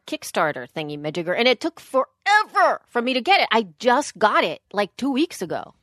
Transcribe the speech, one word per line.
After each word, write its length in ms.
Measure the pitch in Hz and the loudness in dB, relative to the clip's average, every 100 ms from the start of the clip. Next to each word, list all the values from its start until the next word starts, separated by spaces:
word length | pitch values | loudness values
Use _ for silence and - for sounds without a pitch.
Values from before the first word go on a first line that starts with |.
| - | -8
Kickstarter 600 | 311 - 202 156 135 123 | -10 -6 -2 -2 -2 -10
thingy 300 | 160 151 147 | -10 -8 -8
majigger, 380 | 151 170 170 196 | -6 -4 -4 0
and 80 | 240 | 2
it 140 | 240 | 2
took 180 | 320 - | -2 -8
forever 1000 | - 262 - _ 392 427 427 392 320 - _ | -4 -2 -2 _ 2 2 2 2 2 0 _
for 120 | 240 | -4
me 120 | 240 | -2
to 60 | 254 | -2
get 200 | 233 381 | 2 2
it. 80 | 233 | 4
I 160 | 226 190 - | 0 0 -2
just 400 | 247 254 - 190 | 2 2 0 0
got 260 | 214 311 | 2 2
it, 180 | 302 - _ | 0 -4 _
like, 240 | 202 202 - | -4 -4 -4
two 160 | 269 | -2
weeks 300 | 262 349 - | 0 -2 -4
ago 320 | 160 127 - _ | -8 -8 -10 _